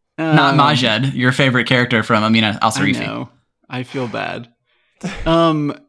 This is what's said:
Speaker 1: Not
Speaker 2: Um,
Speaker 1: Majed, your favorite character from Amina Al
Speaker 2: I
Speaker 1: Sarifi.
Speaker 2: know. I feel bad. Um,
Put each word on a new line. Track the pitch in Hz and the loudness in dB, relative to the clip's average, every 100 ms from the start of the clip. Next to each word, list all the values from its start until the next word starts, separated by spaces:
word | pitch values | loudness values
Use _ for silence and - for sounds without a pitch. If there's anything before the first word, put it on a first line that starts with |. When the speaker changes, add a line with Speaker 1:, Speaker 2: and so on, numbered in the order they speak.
| _ - | _ -6
Speaker 1:
Not | 160 156 151 | 2 2 4
Speaker 2:
Um, | 151 | 4
Speaker 1:
Majed, | 143 147 123 107 135 | 2 2 0 0 -2
your | 131 123 | 0 0
favorite | 127 135 123 117 | 2 2 2 2
character | 127 120 117 | 0 2 0
from | 107 110 | 2 0
Amina | 107 113 110 104 | 2 2 2 0
Al | 113 | -2
Speaker 2:
I | |
Speaker 1:
Sarifi. | - 143 120 107 | 0 -2 -2 -4
Speaker 2:
know. | 113 127 _ _ _ - | -10 -12 _ _ _ -14
I | 127 | -12
feel | 123 139 120 | -8 -8 -8
bad. | 110 87 92 117 _ _ _ _ _ 185 - - | -6 -8 -10 -14 _ _ _ _ _ -10 -6 0
Um, | 165 165 156 147 - | 2 2 0 -4 -8